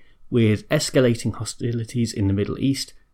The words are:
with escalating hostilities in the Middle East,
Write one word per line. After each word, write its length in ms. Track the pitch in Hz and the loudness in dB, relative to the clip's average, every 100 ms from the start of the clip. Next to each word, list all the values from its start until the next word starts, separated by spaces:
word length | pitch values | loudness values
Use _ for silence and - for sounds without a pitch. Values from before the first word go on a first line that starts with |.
| - - - | -20 -20 -2
with 400 | 120 113 104 - | 2 4 2 0
escalating 640 | 151 - 147 127 117 113 | -2 0 2 4 2 -4
hostilities 800 | - 110 - 120 117 113 120 113 | -6 -8 -6 -4 -4 -4 -2 -2
in 140 | - 98 | 0 0
the 60 | |
Middle 260 | 98 101 - | 2 0 -2
East, 340 | 135 139 - - _ | -2 -2 -6 -14 _